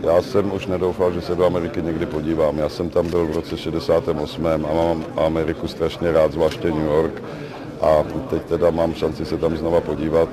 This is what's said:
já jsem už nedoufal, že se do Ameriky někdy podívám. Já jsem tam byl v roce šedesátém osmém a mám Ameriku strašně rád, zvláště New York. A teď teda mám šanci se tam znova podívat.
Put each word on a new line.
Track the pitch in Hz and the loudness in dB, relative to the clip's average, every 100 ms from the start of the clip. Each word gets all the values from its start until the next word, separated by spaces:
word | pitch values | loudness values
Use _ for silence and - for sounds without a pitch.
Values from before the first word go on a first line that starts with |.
| 82 | 4
já | 85 | 2
jsem | 90 101 101 | 4 0 0
už | 95 92 | -4 -2
nedoufal, | 90 92 90 90 | 0 0 2 0
že | 87 | 0
se | 85 | -4
do | 87 90 | 2 2
Ameriky | 90 85 - | 2 -2 -4
někdy | 82 80 82 | -4 -2 -2
podívám. | 78 78 80 76 73 | -2 -2 2 2 2
Já | 76 | -2
jsem | - 87 | -2 -2
tam | 90 85 | 0 0
byl | 87 82 | 0 0
v | |
roce | 80 - 82 | -2 -4 -6
šedesátém | 82 82 80 82 80 76 | -4 -4 2 2 2 -2
osmém | 73 - 80 80 76 | -4 -2 0 0 0
a | |
mám | 80 85 82 73 - | 0 2 0 -4 0
Ameriku | 80 80 78 80 82 | 0 2 -2 -2 -6
strašně | - 82 - 85 | -2 -4 0 2
rád, | 78 78 | 4 4
zvláště | 73 92 - 87 | 2 0 0 -2
New | 78 | 0
York. | 78 76 80 - - - - - - - | 2 2 2 -4 -12 -12 -12 -12 -14 -2
A | 78 78 73 80 67 | 4 4 4 -4 -4
teď | 82 | -4
teda | - 82 85 | -2 2 2
mám | 82 82 | 2 0
šanci | 80 78 76 | 0 -2 -2
se | 80 82 | -4 0
tam | 82 80 | 0 0
znova | 80 85 | 2 0
podívat. | - 76 78 82 82 | 0 -2 2 2 2